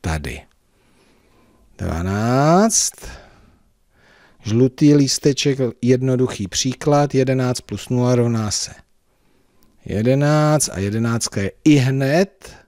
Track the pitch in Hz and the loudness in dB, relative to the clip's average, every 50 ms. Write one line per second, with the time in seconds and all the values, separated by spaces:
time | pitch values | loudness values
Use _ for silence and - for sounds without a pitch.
0 | - 85 80 78 71 64 58 - - _ _ _ _ _ _ _ _ _ _ _ | -6 -6 -4 -4 -6 -8 -12 -14 -16 _ _ _ _ _ _ _ _ _ _ _
1 | _ _ _ _ _ _ _ _ _ _ _ _ _ _ _ - 92 82 82 82 | _ _ _ _ _ _ _ _ _ _ _ _ _ _ _ -10 -8 -6 -6 -4
2 | 87 92 98 104 110 120 123 135 143 156 170 185 214 226 - - - - - - | -4 -4 -4 -2 -2 0 2 2 4 4 4 4 4 2 2 -2 -2 -4 -6 -10
3 | - - - - - - _ _ _ _ _ _ _ _ _ _ _ _ _ _ | -16 -20 -20 -20 -20 -20 _ _ _ _ _ _ _ _ _ _ _ _ _ _
4 | _ _ _ _ _ _ _ _ - 107 107 117 131 131 - - 156 147 147 147 | _ _ _ _ _ _ _ _ -6 -2 0 2 2 2 2 2 4 4 6 4
5 | 139 131 - - - 151 135 - - 147 135 135 131 113 - _ - 123 127 127 | 4 2 0 0 0 0 0 0 0 -2 -2 -2 -2 -4 -4 _ 0 2 2 2
6 | 131 131 127 123 127 123 - - 101 92 - - - 135 123 - - 147 143 143 | 2 0 0 0 0 -2 -2 -6 -8 -6 -6 -4 -4 -4 -6 -4 -2 0 2 2
7 | 147 139 - 135 127 131 131 131 127 123 123 - - - 104 101 - - 123 123 | 2 2 0 0 0 0 0 0 0 -2 -4 -6 -8 -10 -10 -10 -6 -4 -2 0
8 | 123 123 127 120 120 120 117 113 110 104 - - - - - - - _ _ _ | 0 2 2 2 2 0 0 -2 -4 -4 -6 -6 -8 -10 -14 -18 -20 _ _ _
9 | _ _ _ _ _ _ _ _ _ _ _ _ _ _ _ _ - - - 101 | _ _ _ _ _ _ _ _ _ _ _ _ _ _ _ _ -12 -6 -4 -2
10 | 110 123 135 139 143 147 151 151 151 151 151 147 - - - 87 98 101 104 113 | 0 2 2 2 2 2 2 2 2 2 2 0 0 -2 -4 -4 -4 -4 -2 -2
11 | 117 117 117 117 - - - 107 98 - - _ - 160 151 139 123 131 135 135 | -2 -2 -2 -2 -4 -6 -4 -4 -4 -6 -4 _ 2 4 4 4 4 2 0 -2
12 | 135 135 147 170 196 196 _ _ - - - - _ | -2 0 2 0 0 0 _ _ -20 -20 -20 -20 _